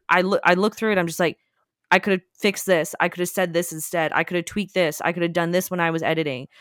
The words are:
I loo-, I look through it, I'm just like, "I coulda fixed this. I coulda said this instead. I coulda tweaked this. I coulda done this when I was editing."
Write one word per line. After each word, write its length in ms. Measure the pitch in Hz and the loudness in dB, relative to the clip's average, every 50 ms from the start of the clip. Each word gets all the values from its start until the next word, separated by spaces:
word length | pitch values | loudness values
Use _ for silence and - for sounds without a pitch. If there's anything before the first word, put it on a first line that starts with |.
| _ - | _ 2
I 140 | 170 180 | 2 2
loo-, 180 | 180 190 208 247 | 4 2 2 2
I 120 | - 170 180 | 4 4 4
look 200 | 180 202 214 208 | 4 4 0 0
through 180 | - 220 220 | -2 -2 0
it, 60 | 208 185 | 2 2
I'm 80 | 170 | 0
just 140 | 170 156 - | 0 0 0
like, 180 | 175 156 - _ _ _ _ _ _ _ _ _ _ - | 0 0 -2 _ _ _ _ _ _ _ _ _ _ 2
"I 80 | 170 190 | 2 2
coulda 240 | 190 208 190 185 - _ _ | 4 2 0 0 -2 _ _
fixed 300 | - - 202 196 - - | -4 -2 -2 -2 0 0
this. 300 | 190 185 156 156 - - - | 2 2 2 2 0 -2 -2
I 120 | 175 175 | -2 -2
coulda 160 | - 175 180 | -2 -2 -4
said 260 | - - 196 185 175 | -2 -2 -2 -2 0
this 200 | 160 170 175 - 160 | 0 -2 -2 -4 -6
instead. 360 | 156 - - - 170 156 151 - | -8 -8 -4 -2 -2 -2 0 0
I 100 | 156 170 | -2 -2
coulda 180 | - 180 175 | 0 -2 -4
tweaked 300 | 170 - - 214 190 - - | -4 -4 -6 -6 -6 -2 -2
this. 280 | 185 175 151 151 - | 0 0 0 -2 -2
I 100 | - 170 | -4 -4
coulda 160 | 165 180 170 170 | -2 -2 -2 -2
done 220 | 165 175 170 170 | 0 -2 0 0
this 200 | 175 185 185 - | 0 -2 -2 -2
when 100 | 185 175 | -2 -2
I 100 | 170 165 | -2 0
was 120 | 165 165 | -2 -2
editing." 460 | 151 143 160 160 156 147 131 123 135 - _ - | -2 -2 -2 -2 -2 -4 -6 -8 -10 -14 _ -20